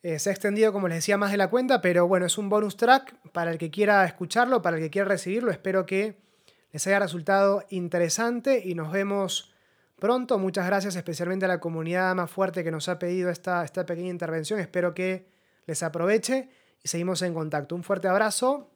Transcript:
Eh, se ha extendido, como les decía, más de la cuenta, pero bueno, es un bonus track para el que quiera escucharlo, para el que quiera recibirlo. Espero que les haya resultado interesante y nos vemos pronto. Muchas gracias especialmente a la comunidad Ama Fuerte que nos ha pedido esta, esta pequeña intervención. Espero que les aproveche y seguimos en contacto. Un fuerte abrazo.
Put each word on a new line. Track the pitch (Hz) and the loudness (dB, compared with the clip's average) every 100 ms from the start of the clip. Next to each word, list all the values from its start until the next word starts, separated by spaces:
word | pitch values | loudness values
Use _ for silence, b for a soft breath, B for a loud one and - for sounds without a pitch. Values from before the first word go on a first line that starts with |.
Eh, | 175 156 | -4 -4
se | 202 | -2
ha | |
extendido, | 190 208 208 220 | -2 -2 4 2
como | 202 185 | 4 -2
les | 165 | -2
decía, | 160 202 | 0 2
más | 202 | 2
de | 202 | 2
la | 190 | 2
cuenta, | 233 254 262 | 2 2 2
pero | 180 175 175 | 4 4 4
bueno, | 185 175 | 4 2
es | 190 | -2
un | 202 | 2
bonus | 208 208 - | 2 0 0
track | 240 262 269 - - | 6 6 4 -20 -10
para | 180 170 | -4 -4
el | 165 | -4
que | 165 | -6
quiera | 151 208 202 | 0 4 6
escucharlo, | 185 - 170 226 240 247 | 4 0 -4 0 2 2
para | 175 165 | 2 -2
el | |
que | 160 | -2
quiera | 190 196 | -2 0
recibirlo. | 196 - 208 240 | 0 0 -2 -2
Espero | 165 190 190 180 | -2 -2 -2 0
que | 196 214 196 b b b b b | -2 -2 -6 b b b b b
les | 151 190 | -8 0
haya | 202 | 0
resultado | 196 170 156 196 196 196 - | 0 -4 2 4 4 2 -2
interesante | 190 175 175 170 190 233 240 254 254 | -6 -2 0 0 0 -2 -2 0 0
y | 185 | 0
nos | 170 156 | -6 -2
vemos | 190 202 202 190 - - b b b b _ | -2 0 0 -2 -4 -10 b b b b _
pronto. | 202 254 247 220 | 0 0 0 0
Muchas | 190 185 180 | 0 -2 0
gracias | 196 196 | 0 0
especialmente | 180 170 165 175 190 190 | -6 -6 -6 -4 0 0
a | |
la | 175 | 0
comunidad | 170 165 160 180 185 | -2 -4 -2 0 0
Ama | 185 170 | 0 -4
Fuerte | - 190 185 | -2 -2 0
que | 165 | -4
nos | 160 147 | -4 -6
ha | 175 | -4
pedido | 175 185 180 | -2 -2 -2
esta, | 170 - 175 | -4 -4 -2
esta | 160 - 175 | -2 -6 -6
pequeña | 170 180 | -6 -6
intervención. | 180 170 160 156 214 | -6 -4 -4 -4 -4
Espero | 165 180 175 | -2 0 -2
que | 170 185 185 b b b b - | -2 -4 -4 b b b b -10
les | 156 | -6
aproveche | 165 160 175 220 - 262 262 b b b | -4 -2 2 2 2 -4 -4 b b b
y | - | -6
seguimos | 170 175 175 | -4 -2 -2
en | 185 | -2
contacto. | 165 156 147 143 | -4 -4 -4 -4
Un | 175 | -8
fuerte | 170 196 185 | -2 -2 2
abrazo. | 190 214 208 247 285 - | 2 2 2 0 0 -6